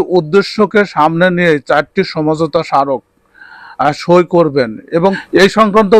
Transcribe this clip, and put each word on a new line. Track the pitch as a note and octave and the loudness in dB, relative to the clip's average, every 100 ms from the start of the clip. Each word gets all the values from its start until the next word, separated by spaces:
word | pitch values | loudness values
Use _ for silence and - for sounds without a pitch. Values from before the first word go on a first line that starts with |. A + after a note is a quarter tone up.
| F#3+ | 2
উদ্দেশ্যকে | F3+ D3+ G3 - - G3 G#3+ | -2 0 0 0 -2 0 0
সামনে | G3 D#3 D#3 E3 F#3 | -2 0 0 2 0
নিয়ে | F3 F3 D3 | 0 0 0
চারটি | - D3+ D3+ - | 0 -2 -2 -4
সমঝোতা | F3+ E3 D#3 D#3 E3 E3 | -6 -4 -4 -2 -2 -4
স্মারক, | D#3 C#3+ C#3 B2+ - _ _ _ - - - - | -2 -2 -2 -4 -8 _ _ _ -20 -20 -14 -4
আহ, | C#3 C#3+ | -4 -2
সই | - F3+ | 2 2
করবেন | F3 F3 D#3 C#3 A#2 G#2+ - | 2 0 0 0 -4 -6 -6
এবং | E3 F#3+ F#3+ - | -2 0 -2 -2
এই | E3+ F#3+ | 2 2
সংক্রান্ত | G#3 A3 G#3+ G3+ | 2 2 2 4